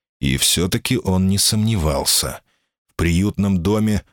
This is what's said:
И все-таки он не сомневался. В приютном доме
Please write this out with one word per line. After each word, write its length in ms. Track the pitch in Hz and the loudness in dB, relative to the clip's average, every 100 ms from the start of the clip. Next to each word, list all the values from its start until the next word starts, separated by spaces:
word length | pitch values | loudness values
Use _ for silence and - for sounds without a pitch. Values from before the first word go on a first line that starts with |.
| _ - | _ -6
И 160 | 67 67 | -2 0
все-таки 600 | - - 90 120 - 127 | 0 0 0 -2 -2 -2
он 300 | - 92 95 | 0 2 2
не 120 | 98 | 2
сомневался. 1000 | - 110 110 107 76 69 - - - - _ _ _ _ _ - | 0 0 0 2 0 0 -2 -2 -4 -8 _ _ _ _ _ -4
В 20 | |
приютном 640 | 85 85 101 95 101 95 | 0 2 0 0 0 0
доме 420 | 87 107 107 104 - | 0 0 0 -2 -4